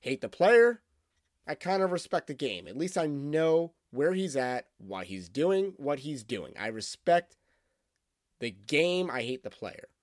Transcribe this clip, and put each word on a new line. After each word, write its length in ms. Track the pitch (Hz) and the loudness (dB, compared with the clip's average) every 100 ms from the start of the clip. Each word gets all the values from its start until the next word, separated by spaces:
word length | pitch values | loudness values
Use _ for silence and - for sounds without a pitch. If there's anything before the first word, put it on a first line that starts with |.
Hate 200 | - 131 | -4 -6
the 80 | 107 | -6
player. 520 | - 180 233 240 233 _ _ _ _ _ _ - | 2 6 8 6 4 _ _ _ _ _ _ -10
I 100 | 151 | -8
kind 280 | 170 190 | -2 0
of 80 | 190 | 2
respect 360 | 175 - 175 - | 0 -2 -4 -4
the 60 | |
game. 340 | 139 139 92 87 | -6 -4 -4 -8
At 100 | 113 | -6
least 200 | 180 180 | -4 -2
I 100 | 160 | -2
know 680 | 143 143 156 160 160 170 _ _ | -2 -2 0 4 2 2 _ _
where 220 | 120 151 | 0 0
he's 240 | 185 190 131 | 2 -2 -2
at, 300 | 123 123 - _ | -2 -2 -6 _
why 260 | 95 95 | -12 -10
he's 240 | 90 95 87 | -8 -10 -8
doing 460 | 101 165 190 196 185 | 0 2 2 0 -4
what 240 | 143 143 | -4 -4
he's 240 | 135 139 | -6 -10
doing. 300 | 110 113 76 - | -8 -8 -8 -8
I 100 | 107 | -8
respect 680 | 110 104 - - 175 175 _ _ _ _ _ _ _ _ _ _ _ | -6 -10 -6 4 4 2 _ _ _ _ _ _ _ _ _ _ _
the 120 | 117 | -8
game. 580 | 98 101 147 170 180 185 | -8 -2 2 2 0 -2
I 140 | 127 | -4
hate 200 | 120 131 | -6 -8
the 60 | - | -10
player. 400 | - 104 - - _ | -12 -12 -12 -20 _